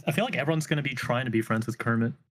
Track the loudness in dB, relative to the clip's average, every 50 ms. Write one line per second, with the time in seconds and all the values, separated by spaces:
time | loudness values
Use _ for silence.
0 | -2 0 0 2 0 0 0 0 0 2 0 0 0 0 -2 0 0 -2 -4 -4
1 | -2 0 0 0 0 0 0 0 2 2 0 0 0 -2 -6 -2 0 0 2 2
2 | 2 0 -2 -6 _ _